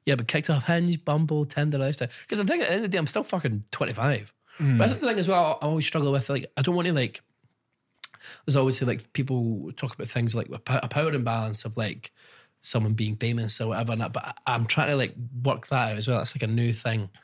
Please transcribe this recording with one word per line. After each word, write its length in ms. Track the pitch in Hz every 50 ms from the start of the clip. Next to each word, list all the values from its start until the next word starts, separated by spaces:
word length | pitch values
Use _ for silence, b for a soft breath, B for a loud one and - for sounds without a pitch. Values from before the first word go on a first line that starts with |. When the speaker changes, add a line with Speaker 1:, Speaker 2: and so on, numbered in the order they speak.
| b
Speaker 1:
yeah, 80 | 143 139
but 120 | 120 117
kicked 240 | - - 156 151 -
off 160 | 156 135 120
Hinge, 360 | - 170 170 170 175 170 156 -
Bumble, 420 | 156 147 151 160 151 156 151 147
Tinder, 320 | 143 - 147 147 151 147 135
all 40 | 135
this 100 | 135 147
stuff. 280 | - 120 120 - - -
'Cause 100 | - 330
I'm 80 | 311 202
thinking, 180 | 185 330 339 -
at 20 | -
the 40 | 175
end 100 | 208 226
of 60 | 190
the 40 | 180
day, 40 | 180
I'm 80 | 156
still 160 | - - 220 -
fucking 420 | - - 180 147 135 107 104 104 -
twenty-five. 600 | - - 131 - 107 101 120 143 139 107 101 - _ _ B B B B
Speaker 2:
Mm. 180 | 151 139 127
Speaker 1:
But 100 | 117 196 233
that's 100 | - -
the 80 | 302
thing 100 | 240 233
as 100 | 202 175
well, 300 | 180 190 175 170 156 - -
I 60 | 147
always 200 | 147 160 160 143
struggle 240 | - - 160 143 139
with, 180 | 139 135 123 -
like, 160 | 139 143 135 - -
I 60 | -
don't 140 | 135 180 175
want 100 | 175 170
to, 60 | 180 170
like, 280 | 143 123 113 - - _ _ _ _ _ _ _ _ _ _ _ _ _ _ _ - - - B B B B B B B
there's 100 | - 135
always, 260 | 139 131 135 127 -
like, 300 | 135 123 101 - - - -
people 580 | - 131 131 131 123 117 113 110 98 - 80 -
talk 200 | - - 120 -
about 120 | - -
things 280 | 113 - 120 117 113 110
like 120 | 117 - -
a 100 | 120 113
po-, 200 | - - 127 -
a 60 | -
power 240 | 113 - 147 156 160
imbalance 540 | 147 135 117 120 113 113 110 107 104 - -
of, 100 | 107 107
like, 340 | 117 110 101 - - - - B B B B B B B B B B
someone 320 | - - - 117 107 107 107
being 220 | 107 110 107 107
famous 440 | 104 117 117 120 117 113 107 - -
or 100 | 117 113
whatever, 220 | 107 113 117 117 113
and 80 | 110
that, 120 | 113 95 113
but 120 | 113 - - - - -
I, 80 | 127 123
I'm 120 | 117 117
trying 240 | 110 - 156 147 147
to, 60 | 147
like, 180 | 135 123 - - - 120 117 135 123 123
work 240 | 139 - - -
that 240 | - 139 127 120 110 110
out 40 |
as 100 | 107 107
well. 100 | 131 123
That's, 180 | 104 76 - -
like, 80 | - -
a 40 |
new 240 | 107 113 117 120 117
thing 380 | 113 107 - 120 113 110 101 92 B B